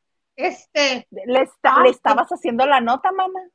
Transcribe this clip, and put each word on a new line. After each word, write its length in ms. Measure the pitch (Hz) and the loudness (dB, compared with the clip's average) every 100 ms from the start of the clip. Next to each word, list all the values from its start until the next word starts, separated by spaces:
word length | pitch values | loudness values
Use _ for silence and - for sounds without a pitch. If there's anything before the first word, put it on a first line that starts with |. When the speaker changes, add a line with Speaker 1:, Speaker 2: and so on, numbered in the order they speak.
| _ _ _ - 330 | _ _ _ -8 -8
Speaker 1:
Este, 600 | - _ 302 277 254 - | -8 _ -2 -2 -4 -10
Speaker 2:
Le 300 | 190 214 254 | -16 -4 -2
esta-, 300 | 262 _ 269 269 | -2 _ 2 4
Speaker 1:
ah, 80 | |
Speaker 2:
le 60 | 262 | 4
Speaker 1:
sí. 80 | 240 | 2
Speaker 2:
estabas 320 | - 214 233 | 0 0 -2
haciendo 360 | 359 294 233 269 | -6 -6 -2 2
la 160 | 269 | 2
nota, 300 | 233 262 370 | 0 -2 -2
mana. 380 | 381 370 381 359 | -4 -6 -6 -16